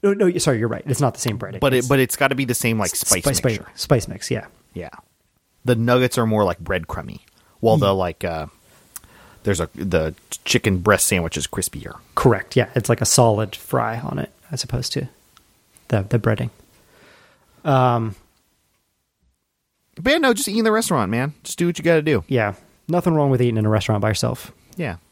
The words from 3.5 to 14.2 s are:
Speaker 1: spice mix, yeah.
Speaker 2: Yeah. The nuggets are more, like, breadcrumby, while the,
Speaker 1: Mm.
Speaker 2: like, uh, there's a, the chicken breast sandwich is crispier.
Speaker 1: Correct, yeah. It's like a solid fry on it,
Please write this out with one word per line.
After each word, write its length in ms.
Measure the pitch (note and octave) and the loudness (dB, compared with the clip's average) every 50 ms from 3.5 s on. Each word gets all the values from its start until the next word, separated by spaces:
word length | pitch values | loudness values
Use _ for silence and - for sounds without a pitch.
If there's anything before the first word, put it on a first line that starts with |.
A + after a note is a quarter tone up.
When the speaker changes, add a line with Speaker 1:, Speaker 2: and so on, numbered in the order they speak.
| A2+ G2+ - - - | -2 -2 -6 -12 -14
Speaker 1:
spice 340 | - - - D3+ A#2+ - - | -14 0 2 2 2 2 -4
mix, 220 | G2+ G2 - - | -10 -12 -8 -6
yeah. 160 | B2+ A2+ - - _ _ _ _ _ | -6 -6 -6 -12 _ _ _ _ _
Speaker 2:
Yeah. 160 | F2+ E2+ D2+ - - _ _ _ _ _ _ _ _ _ _ _ _ _ | -14 -14 -14 -16 -20 _ _ _ _ _ _ _ _ _ _ _ _ _
The 100 | B2 B2 | 0 0
nuggets 440 | A2+ A2+ A#2+ B2 B2+ B2+ B2 - - | 2 4 4 4 4 4 2 2 0
are 80 | A#2 | 0
more, 180 | A2+ A2 G#2+ G#2 | 2 2 2 2
like, 180 | F#2 F#2+ - F2 | 2 0 -2 -4
breadcrumby, 580 | - G2 F2+ E2 - - - D#2 - - - _ _ _ _ _ _ _ _ | -4 -4 -4 -4 -6 -10 -10 -10 -12 -14 -16 _ _ _ _ _ _ _ _
while 180 | - A2+ A2 - | 2 4 4 4
the, 80 | - | 4
Speaker 1:
Mm. 100 | G2 G2 | 4 2
Speaker 2:
like, 260 | F#2+ F#2 F2 E2 _ - | 2 0 -4 -4 _ -6
uh, 240 | F2 E2 D#2+ D2+ D2+ _ _ _ _ _ _ _ _ _ - _ - - - - - - - _ | -6 -6 -6 -8 -10 _ _ _ _ _ _ _ _ _ -20 _ -20 -20 -20 -20 -20 -20 -8 _
there's 160 | G#2 G2+ D#2+ | -2 0 0
a, 100 | E2 D#2 _ | -2 -6 _
the 400 | - F2 G2 F2 E2 D#2 D#2 D#2 - _ _ - - _ | -8 -6 -2 0 0 0 0 -6 -10 _ _ -16 -14 _
chicken 340 | - - B2+ - G#2+ G2 F#2 | -2 -2 0 2 0 -2 0
breast 260 | E2+ G#2+ G#2 F#2 - | 4 4 4 4 4
sandwich 320 | - G#2 F#2 E2+ E2 - E2 | 0 0 0 -2 -2 -4 -6
is 80 | - | -8
crispier. 500 | - - - - - - - - - - - - _ _ | -6 -6 -6 -8 -6 -8 -10 -14 -14 -16 -18 -20 _ _
Speaker 1:
Correct, 400 | - - C3+ A2+ F#2+ - - - | 2 4 4 4 2 -2 -2 0
yeah. 140 | C3 A#2+ - - | 0 0 0 -2
It's 160 | C3 G#2+ - | -4 0 0
like 100 | A#2+ - | 0 0
a 60 | B2+ | 0
solid 500 | - - - B2 A#2 G#2+ G#2 A2 G2 - | 0 4 4 6 4 4 2 -2 -4 -8
fry 420 | - - - - B2+ A#2 A2 A2+ A#2 | -14 -10 -4 -2 -2 -2 -2 -6 -6
on 200 | C3+ - - | -8 -8 -6
it, 120 | - | -8